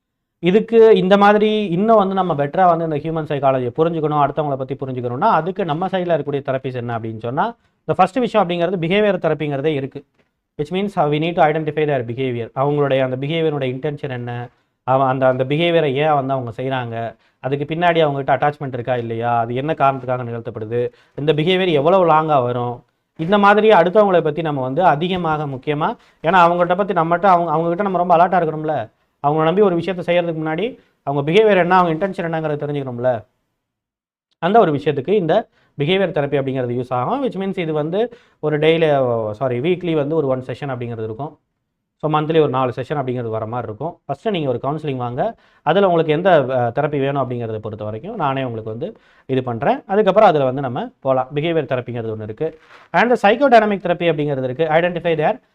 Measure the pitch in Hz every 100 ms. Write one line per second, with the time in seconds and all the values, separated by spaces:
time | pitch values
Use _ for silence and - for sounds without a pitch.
0 | _ _ _ _ 170 208 220 233 220 214
1 | 185 202 202 208 214 214 208 170 214 226
2 | 190 190 185 147 143 175 180 165 165 147
3 | 160 160 151 143 135 131 123 123 165 165
4 | 147 147 139 139 147 135 131 135 131 127
5 | 120 123 214 175 165 190 180 151 180 190
6 | 175 160 143 139 135 131 131 123 120 117
7 | 113 110 117 139 214 - _ _ - 160
8 | 185 269 240 214 175 175 170 190 160 202
9 | 208 180 165 151 151 139 151 143 135 -
10 | - _ _ _ _ - 147 185 202 190
11 | 147 151 165 175 156 156 156 151 147 139
12 | 117 120 131 117 113 - 143 147 139 135
13 | 131 131 139 165 160 147 131 131 151 147
14 | 143 123 120 120 123 _ _ _ - 131
15 | 131 131 131 127 127 147 170 165 151 131
16 | 156 147 135 135 120 110 131 131 120 113
17 | 113 - _ _ 131 139 147 160 175 165
18 | 151 139 135 131 147 143 139 123 117 123
19 | 113 113 120 117 117 123 147 160 139 135
20 | 123 127 120 117 117 107 110 120 123 -
21 | _ - 147 147 160 185 185 147 147 190
22 | 170 156 156 143 123 123 120 120 _ _
23 | _ - 165 208 202 208 214 196 170 214
24 | 202 175 156 151 160 143 127 139 180 147
25 | 175 185 170 151 147 131 - 147 175 233
26 | _ _ - 190 170 175 175 180 196 180
27 | 165 170 196 175 170 156 170 170 202 180
28 | 175 165 180 185 160 156 156 139 107 _
29 | _ _ 143 156 160 185 202 175 170 180
30 | 170 175 170 160 156 160 233 262 _ _
31 | - 143 143 190 220 190 175 185 175 160
32 | 196 185 170 160 156 147 147 147 135 120
33 | 127 113 - _ _ _ _ _ _ _
34 | _ _ _ _ 165 226 175 143 160 139
35 | 127 208 160 196 - _ _ - 143 190
36 | 185 151 139 143 131 131 123 120 123 123
37 | 135 254 254 185 196 185 160 151 151 190
38 | 240 - _ _ 151 151 156 165 160 143
39 | 123 117 107 107 135 120 156 180 175 156
40 | 139 160 135 127 123 123 143 123 120 113
41 | 110 110 156 - _ _ _ _ _ _
42 | 151 151 151 165 143 131 131 113 - 151
43 | 127 123 117 110 110 120 110 107 160 -
44 | - 139 226 196 143 120 139 156 156 131
45 | 120 123 202 226 _ _ 147 175 196 170
46 | 151 151 190 160 127 131 120 143 147 143
47 | 135 143 127 120 113 107 107 104 107 110
48 | 175 226 143 135 131 113 110 113 175 233
49 | _ _ - 131 127 113 156 254 - 202
50 | 214 190 208 151 131 131 135 135 247 -
51 | 135 131 127 147 165 160 131 127 123 120
52 | 113 107 110 - 156 - _ - _ 170
53 | 226 233 - 233 277 233 208 196 175 170
54 | 175 151 147 135 127 127 160 156 175 170
55 | 175 156 160 247 _